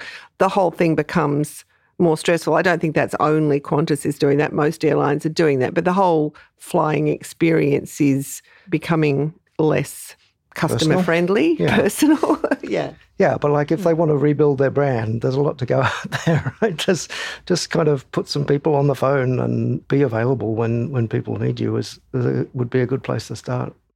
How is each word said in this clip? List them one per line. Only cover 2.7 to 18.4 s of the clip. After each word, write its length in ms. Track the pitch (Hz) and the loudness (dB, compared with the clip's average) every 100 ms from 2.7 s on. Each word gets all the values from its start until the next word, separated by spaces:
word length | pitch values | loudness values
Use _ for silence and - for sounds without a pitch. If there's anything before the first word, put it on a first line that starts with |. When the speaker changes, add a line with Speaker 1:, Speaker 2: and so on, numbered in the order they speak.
| 165 | 2
Speaker 1:
think 160 | 165 | 0
that's 200 | 156 117 - | 0 0 0
only 380 | 151 156 156 143 | 2 2 2 0
Qantas 460 | - 147 160 147 | 0 -2 0 -2
is 140 | 147 143 | -2 0
doing 180 | 143 143 | 2 2
that. 160 | 151 | 0
Most 320 | 151 151 160 | 0 -2 0
airlines 400 | 151 147 143 147 | 0 2 0 0
are 60 | 156 | -2
doing 300 | 156 160 135 | 0 2 2
that. 120 | 127 | 0
But 140 | 170 180 | 0 0
the 80 | |
whole 400 | 185 185 160 151 - - _ | 2 2 2 0 -6 -20 _
flying 500 | - 175 156 151 151 | -4 0 0 0 0
experience 920 | - - - 165 160 147 143 - - | -2 -6 0 2 2 2 0 -2 0
is 400 | 143 135 135 - - _ - | 2 2 -2 -12 -18 _ -6
becoming 640 | 156 - 160 151 139 151 - _ - | -4 0 2 2 0 -2 -6 _ -2
less 560 | 156 - 135 - - - _ _ _ | 0 0 -2 -10 -18 -20 _ _ _
customer 280 | - 160 117 156 156 | -4 -2 0 2 2
Speaker 2:
Personal? 60 | |
Speaker 1:
friendly, 540 | 180 170 175 208 320 311 | 2 2 2 2 2 2
Speaker 2:
Yeah. 180 | 143 - | 2 2
Speaker 1:
personal. 640 | 202 - 302 311 - 320 - | 2 2 4 4 2 0 -2
<laughs> 160 | 277 | -4
Yeah. 300 | - 185 139 - _ - | -4 -4 -6 -10 _ 0
Speaker 2:
Yeah, 200 | 175 120 | 2 2
but, 120 | 147 | 0
like, 200 | 147 147 | 0 0
if 140 | 165 | 0
they 80 | 175 | 2
Speaker 1:
Mm. 40 | 160 | 2
Speaker 2:
want 100 | 165 | 2
to 60 | 147 | 2
rebuild 420 | 147 147 147 135 | 2 4 2 2
their 120 | 135 | 0
brand, 520 | 117 143 120 110 113 | 2 0 0 -2 -2
there's 140 | 131 131 | -2 0
a 40 | |
lot 160 | 147 - | -2 -2
to 80 | 120 | -2
go 140 | 131 | 0
<laughs> 100 | 123 | 0
out 200 | - - - - | -2 -8 -4 0
there, 280 | 151 107 - | 0 -2 -2
right? 160 | 226 156 | -2 -2
Just, 360 | - 185 - - - - - | -2 -2 -4 -10 -10 -8 -4
just 240 | 175 - | -4 -2
kind 180 | 170 151 | 0 2
of 220 | 139 - | 0 -2
put 160 | - - | -6 -4
some 160 | 147 | -4